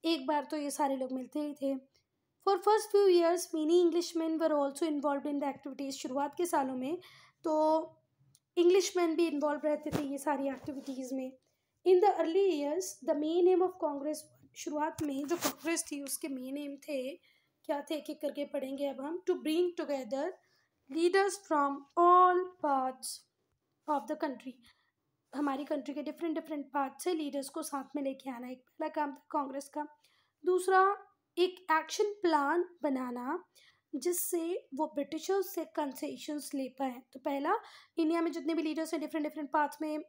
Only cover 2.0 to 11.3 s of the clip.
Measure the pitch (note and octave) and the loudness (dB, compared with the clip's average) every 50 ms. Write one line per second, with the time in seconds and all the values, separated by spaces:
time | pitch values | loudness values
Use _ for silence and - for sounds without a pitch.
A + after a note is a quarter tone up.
2 | _ _ _ _ _ _ _ _ _ - G4 F4+ F#4 G#4 G#4+ A4 A4 - - G4+ | _ _ _ _ _ _ _ _ _ 0 0 2 4 2 2 2 2 2 4 6
3 | G4+ G4 F4+ F4 E4+ E4 F4 F4 F4 - - D#4+ D#4 D4+ E4+ F4 F4+ E4+ D#4 F4 | 6 8 6 6 6 4 2 2 -2 -4 -4 -2 2 6 6 6 6 6 4 2
4 | E4+ - - E4 D#4+ D#4+ D#4+ D#4+ E4 D#4+ D#4 D4 C#4+ C#4 C#4 - F4 D#4+ D4+ D4 | -2 -2 -2 -2 -2 0 0 0 2 2 4 4 2 2 0 0 -2 0 0 0
5 | C4+ D4 C#4+ C#4 C4+ D4 D4 C#4+ C#4 C#4 C4 - - D4 C4 - C#4+ C4+ C#4 - | 0 0 0 0 -2 -2 -2 -2 -2 -2 -4 -6 -10 -12 -10 -8 -8 -8 -8 -8
6 | - D4+ B3+ C#4 C#4 D4 C#4+ - F4+ F4 - D#4 C4+ C4 C4 B3+ B3+ C4+ D#4+ F4+ | -8 -6 -2 -2 -2 -2 -2 -2 -2 0 2 0 0 0 -2 -4 -4 -4 -6 -6
7 | - - - - - - _ _ _ E4 D#4 D#4 D#4 D#4 D#4 D#4+ D#4+ D#4+ - _ | -8 -14 -20 -20 -20 -20 _ _ _ 0 2 4 4 4 4 2 0 -2 -12 _
8 | _ _ _ _ _ _ _ _ _ _ _ - F4 F4 F#4 G4 F#4 - - F4+ | _ _ _ _ _ _ _ _ _ _ _ 4 6 6 6 6 4 2 0 0
9 | F4 E4 D#4+ D4+ E4+ E4 D4+ D4 C#4 D4+ D4 D4 D4 D4+ D4+ D4+ D4+ D4+ C#4+ - | 2 2 2 2 2 2 2 0 0 0 0 0 0 0 0 0 -2 -4 -4 -4
10 | D4 C#4 C#4 C#4 - D#4 D4 C4 C#4 C#4 C4+ B3+ - - D4 C4 - - C4+ B3+ | -4 -4 -6 -4 -2 -2 -2 0 -2 -4 -4 -6 -8 -10 -10 -10 -8 -10 -8 -8
11 | C4 B3+ C4+ C4 C4 C4 | -8 -6 -6 -6 -6 -8